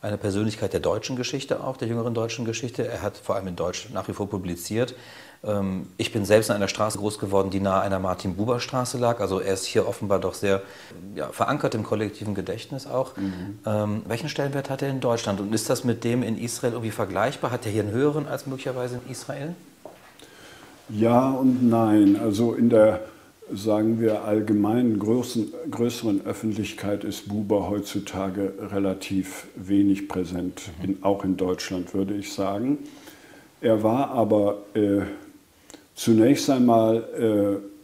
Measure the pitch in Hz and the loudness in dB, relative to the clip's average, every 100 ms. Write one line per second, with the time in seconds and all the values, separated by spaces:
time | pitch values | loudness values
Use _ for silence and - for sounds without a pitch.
0 | 107 104 104 98 107 - 98 87 85 104 | -4 -2 -2 0 0 -2 -2 0 0 0
1 | - 131 123 139 - - - 131 113 117 | -2 -4 -4 -6 -4 -4 -4 -6 -4 -2
2 | 120 117 113 120 117 113 127 - 110 87 | -2 -2 -2 -4 -4 -4 -6 -4 -4 -4
3 | 101 - - 101 95 87 87 - - 95 | -6 -6 -4 -4 -4 -4 -4 -4 -8 -8
4 | 95 95 101 98 90 85 - 107 123 - | -6 -6 -4 -4 -4 -8 -4 -2 -2 -6
5 | - - - - 107 104 95 92 - - | -18 -20 -20 -10 -2 0 0 -4 -8 -6
6 | - 117 98 107 110 104 98 - 107 107 | -4 -2 6 6 6 0 0 0 -2 -2
7 | 104 - 98 98 98 95 98 95 98 95 | -4 -4 0 2 2 0 2 2 0 -2
8 | 95 90 98 90 110 120 - 131 123 123 | -2 -2 -4 -2 -2 -2 -2 -4 -2 0
9 | 120 117 98 95 98 95 - 113 95 101 | 0 0 0 0 0 -2 0 0 0 -2
10 | 101 98 92 - 101 98 - - - 90 | 0 0 0 -2 0 0 -2 -18 -20 -18
11 | 92 101 73 - 110 190 139 113 107 107 | -14 -8 -8 -2 0 0 0 -2 -2 -2
12 | 107 - 107 98 92 95 - 139 - 123 | -2 -4 -6 -4 -4 -8 -8 -12 -4 -4
13 | 131 - 98 90 95 104 110 107 104 104 | -4 -4 -6 -6 -10 -8 -2 0 0 -4
14 | - 117 147 - 139 139 135 131 139 135 | -4 -6 -4 -4 -2 -2 -4 -4 -2 0
15 | 127 117 - 98 101 110 - 127 123 113 | 0 0 0 -2 0 -2 0 0 0 0
16 | 120 120 110 110 117 - 127 113 113 104 | 0 0 -2 -4 -6 -4 -4 -2 -6 -4
17 | 98 92 117 147 127 120 113 107 104 113 | -2 0 0 0 -4 -4 -2 -2 0 2
18 | 147 147 143 131 135 131 135 127 123 123 | 2 0 -6 -8 -8 -8 -6 -4 -6 -6
19 | 123 120 - 143 147 175 - - - - | -10 -12 -10 -8 -8 -10 -16 -20 -20 -20
20 | - - - - - - - - - 107 | -20 -20 -20 -20 -20 -20 -20 -20 -8 2
21 | 113 120 135 135 131 123 120 117 113 107 | 4 6 4 4 4 6 4 6 6 8
22 | 101 104 117 101 117 110 117 113 110 107 | 8 6 2 2 0 4 6 8 8 6
23 | - - - _ - 107 107 107 110 113 | -6 -16 -20 _ -12 -6 0 2 2 2
24 | 113 104 107 107 107 104 104 120 123 104 | 2 0 0 0 2 2 4 4 2 2
25 | 104 123 117 117 104 - 147 113 120 120 | 2 2 2 -2 -4 -6 -8 0 0 0
26 | 113 98 104 101 110 104 95 - 101 101 | 0 0 -2 -4 -4 -2 -6 -4 -4 -2
27 | - 104 - 104 101 104 90 101 101 104 | -4 -8 -6 -6 0 0 0 -4 -4 -6
28 | 98 95 98 95 98 98 104 101 98 95 | -6 -6 -4 -2 -4 -4 -6 -2 -2 -2
29 | - 95 90 - - - 92 101 101 98 | -2 -2 -4 -10 -16 -14 0 4 4 2
30 | - 92 85 90 90 - - 85 95 98 | 0 -4 -4 -4 -6 -8 -14 -8 -4 0
31 | 98 98 95 92 90 90 - 90 87 98 | 0 0 0 0 0 -2 -4 -6 -4 -4
32 | 98 101 101 - 98 101 123 147 - - | -2 -4 -6 -4 -4 -2 -2 -2 -4 -18
33 | - - - - - _ 117 110 110 123 | -20 -20 -20 -20 -20 _ 2 4 4 2
34 | 131 131 107 107 104 101 - 110 101 101 | 0 0 4 4 4 0 -4 2 4 2
35 | 95 - - - _ _ _ - _ - | 0 -8 -16 -20 _ _ _ -20 _ -4
36 | - 113 117 143 - 131 123 117 110 113 | 4 6 8 6 4 4 6 8 6 4
37 | 113 - 113 104 101 98 - - | 0 0 2 4 2 0 -6 -18